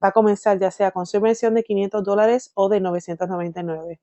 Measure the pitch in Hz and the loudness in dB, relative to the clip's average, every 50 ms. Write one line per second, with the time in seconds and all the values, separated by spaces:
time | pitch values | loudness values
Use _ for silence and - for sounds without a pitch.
0 | - 196 190 226 220 214 208 196 - 214 208 190 190 185 - - 202 190 - 185 | -2 2 2 4 4 4 2 2 2 0 2 2 0 -2 0 0 -2 -2 -2 -4
1 | 180 170 - 208 202 220 226 226 - 226 220 226 226 - 208 196 196 196 - 214 | -6 -4 -2 0 2 2 2 2 0 0 0 0 0 0 -2 -2 -2 -2 -4 -4
2 | 196 196 202 208 214 220 240 254 - - _ - 196 196 214 202 190 180 175 175 | -2 0 2 2 4 4 2 0 -2 -4 _ 0 0 2 2 0 0 0 -2 -4
3 | 170 - 170 165 185 180 185 175 175 170 165 180 175 170 160 160 160 170 170 - | -6 -6 -6 -6 -6 -4 -4 -6 -6 -6 -8 -8 -8 -8 -8 -8 -10 -12 -14 -16